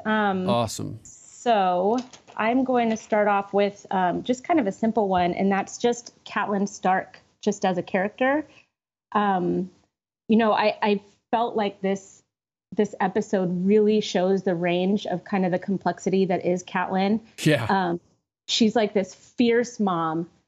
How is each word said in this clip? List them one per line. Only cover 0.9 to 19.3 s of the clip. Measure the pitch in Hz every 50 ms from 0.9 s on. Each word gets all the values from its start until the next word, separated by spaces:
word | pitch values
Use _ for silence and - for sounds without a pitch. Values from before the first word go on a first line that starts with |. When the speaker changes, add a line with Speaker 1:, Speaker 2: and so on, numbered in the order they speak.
| 110 113
Speaker 1:
So | - - - - - - - - - 240 226 202 190 185 180 180 185 202 233 254 247 - - - _ - -
I'm | - 214 226 247 269 262
going | 262 254 247 233 226
to | 220
start | 214 - - 226 208 208 208
off | 202 196 202 -
with, | - 202 202 196 196 - - -
um, | - 190 185 180 170 175
just | 175 - 254 247
kind | - - 349 320
of | 233
a | 196
simple | 190 - - 226 214 233 208 196
one, | 190 180 180 175 175
and | - 196 196
that's | 196 190 190 - - -
just | - 240 240 240 - - - _ -
Catelyn | - - 220 196 196 208 196 202 196
Stark, | - - - 185 190 185 - - - - _ _ _ _
just | - 214 202 - -
as | 185 185 175
a |
character. | 165 - - 190 185 208 - - 254 262 277 302 294 - - - _ _ _ _ _ _ _ _ _ -
Um, | - 208 208 202 196 180 180 175 175 175 185 185 - _ _ _ _ _ _ _ _ _ _ -
you | 220
know, | 220 233 214
I, | 202 - 208 214 - -
I | - 208 208 202 - - _ _ _ _
felt | - 226 240 233 -
like | 220 208 202 196 -
this, | 196 190 196 190 - - - _ _ _ _ _ _ _ _ _ _ - -
this | - 214 202 - -
episode | 208 185 - 220 196 - - 190 185 175 180 175 180
really | 196 208 214 208 208 220 214
shows | 208 - - 190 180 185 196 190 190
the | 196 180
range | 170 175 175 175 175 180 190 208 202 -
of | - 180 175 -
kind | - 208 190 185
of | 180
the | 180 180
complexity | - - 190 175 - 180 170 - - 196 180 190 190
that | 175 185 170 -
is | 170 180 180
Catelyn. | 180 - - 185 180 - 190 185 190 202 214 220 - - _ -
Speaker 2:
Yeah. | - 160 151 127 117 104
Speaker 1:
Um, | 202 190 185 175 170 175 _ _ _ _ _ _ _ _ _ -
she's, | - - 233 214 208
like, | 240 214 208
this | - 208 196 - -
fierce | - _ -